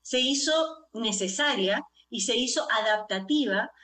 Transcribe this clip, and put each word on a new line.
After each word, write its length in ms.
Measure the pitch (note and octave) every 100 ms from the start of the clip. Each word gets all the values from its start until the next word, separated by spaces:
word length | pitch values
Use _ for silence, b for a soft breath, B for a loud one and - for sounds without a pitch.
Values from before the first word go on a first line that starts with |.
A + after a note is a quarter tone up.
se 180 | - B3+
hizo 680 | B3+ C#4 D4 D#4 D#4+ - -
necesaria 880 | G#3+ A3+ G3 F#3+ - D4 B3 F#3+ G#3+ - b _
y 120 | A#3
se 140 | - A#3
hizo 300 | B3+ D#4 D4
adaptativa, 1000 | A3+ G#3+ G#3+ G#3+ F#3+ F#3+ D4+ B3 G3 B3 b